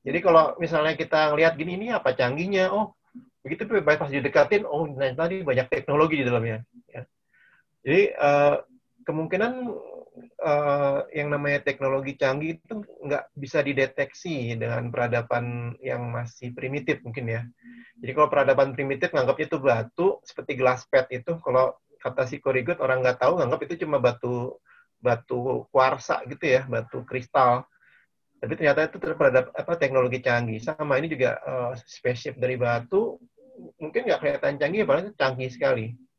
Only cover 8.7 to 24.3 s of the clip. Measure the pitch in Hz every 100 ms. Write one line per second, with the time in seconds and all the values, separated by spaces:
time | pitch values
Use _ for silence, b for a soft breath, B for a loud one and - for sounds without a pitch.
8.7 | _ _ _ - 156 160 185 226 254 247
9.7 | - - - - - - _ 160 147 147
10.7 | 143 143 139 - 156 147 147 143 143 143
11.7 | 139 135 135 135 139 139 139 156 160 _
12.7 | 220 208 - 143 143 - - 139 156 139
13.7 | 135 131 - 139 - 185 151 117 117 117
14.7 | 120 120 120 120 120 117 123 120 120 120
15.7 | 120 131 123 120 120 120 - 123 123 131
16.7 | 143 131 147 120 117 120 117 120 _ B
17.7 | B B _ - 131 151 147 139 131 139
18.7 | 123 135 135 170 156 127 135 151 160 135
19.7 | 117 113 - 180 - - - 123 131 127
20.7 | 123 - 135 127 123 120 165 - 127 131
21.7 | - _ _ 135 127 127 139 - 131 117
22.7 | 175 131 127 127 123 127 180 120 147 -
23.7 | 170 170 143 123 120 123